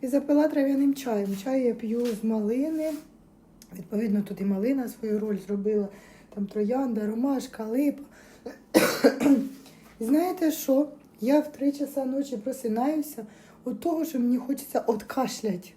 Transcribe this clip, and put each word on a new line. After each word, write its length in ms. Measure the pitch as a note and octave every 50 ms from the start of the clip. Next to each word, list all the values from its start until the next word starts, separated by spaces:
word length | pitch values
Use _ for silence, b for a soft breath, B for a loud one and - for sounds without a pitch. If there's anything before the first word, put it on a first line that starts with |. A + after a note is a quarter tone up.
І 60 | -
запила 400 | B3+ B3 C#4 C#4 - D4 D4 D4+
трав'яним 480 | D#4 D4 D4 C4+ C#4 C#4 C4+ C#4+ C#4 C4+
чаєм. 420 | - - B3 A3+ G#3 G3+ G3 G3 G3 -
Чай 200 | C4+ C4 C4+ B3+
я 100 | A#3+ A3
п'ю 320 | A3+ - G#3+ A3+ A#3+ A#3+
з 180 | A#3+ A3+ G3+ G#3+
малини. 680 | A3 A3 A3 G#3 G#3 A#3 B3+ C#4 D#4+ D#4+ D#4 D#4 D#4+ D#4 D#4 - - - - - - _ _ _ _ - - - - -
Відповідно, 440 | F#3 F3+ - G#3+ G#3 A3+ A3 G3+ G#3
тут 200 | G3+ - G3+ F3+
і 40 | G3
малина 420 | G3+ G3 F#3+ G3+ B3 C#4 C4+ B3
свою 320 | G#3+ G#3+ - - G#3+ G#3 G#3+
роль 180 | G#3 G#3+ G3+ F#3 -
зробила. 400 | F#3+ G3+ G3+ G3 G#3+ A3 G#3 G3+ G3 B B B B B B B B -
Там 100 | G#3 G3+
троянда, 640 | G3 - G#3+ G#3 G3+ B3 C4 C#4 B3+ A3+ A3 G#3+
ромашка, 580 | G#3 A3 A#3 B3 C#4 C#4 B3+ - - - - A3
липа. 380 | A3 A3+ B3+ D4 C#4+ - - - - B B B B B B B B3 - - - - - D#4 - - - - - A#3 - -
<coughs> 100 | - C#4+ C#4 A3+ - - - - B B B B B B B B
І 40 | A3+
знаєте 480 | A3+ C#4 D#4 E4+ F#4 F4 - E4 D#4
що? 360 | D4 - - - C4 C4+ D4+ D4 - - - - - -
Я 180 | G#3+ A#3+ C#4+ D4+
в 120 | D4 D4+
три 200 | - - C#4 C#4+
часа 340 | C#4 - C#4+ C4+ - C#4 C4
ночі 320 | B3+ C4 C#4 C4+ - B3+
просинаюся 880 | G#3+ - C4 B3+ - - A#3 G#3+ A3+ B3 C#4+ D#4 D#4 D4 - - - G#3+ B B B B B B B B
від 120 | B3+ A3 G3+
того, 260 | - E4 D#4+ D#4+ D#4
що 140 | - - B3+
мені 180 | A#3+ A#3+ B3
хочеться 420 | B3 - - C#4 C4 - - - -
откашлять. 920 | - - A3 G#3+ - - - C4+ B3+ - - - - G#3+ F#3 F3 - - -